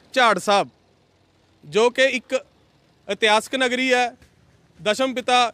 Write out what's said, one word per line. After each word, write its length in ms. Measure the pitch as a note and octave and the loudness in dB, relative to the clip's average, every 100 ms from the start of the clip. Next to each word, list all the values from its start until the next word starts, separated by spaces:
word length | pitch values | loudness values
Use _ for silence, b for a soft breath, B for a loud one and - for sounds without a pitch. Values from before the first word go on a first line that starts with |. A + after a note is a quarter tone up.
| _ | _
ਝਾੜ 260 | C4 A#3+ F#3 | 0 2 2
ਸਾਹਿਬ, 300 | G#3 G3+ C#3+ _ _ _ _ _ _ _ _ _ | 0 0 0 _ _ _ _ _ _ _ _ _
ਜੋ 260 | D3+ F3+ A#3+ | -6 0 0
ਕਿ 120 | A#3+ | 2
ਇੱਕ 420 | C4 B3 - C4 - _ _ _ _ _ - | 0 0 -4 -8 -8 _ _ _ _ _ -10
ਇਤਿਹਾਸਕ 420 | G3+ A3 G#3+ - C4 | -2 2 2 0 -4
ਨਗਰੀ 380 | B3+ A#3+ C4 | -2 -2 0
ਹੈ। 220 | B3 B3 B3 _ _ _ _ _ - | 0 -2 -6 _ _ _ _ _ -10
ਦਸ਼ਮ 320 | E3+ G#3+ C4 | -4 -2 -2
ਪਿਤਾ 380 | B3+ B3 B3 A#3 | -4 0 0 0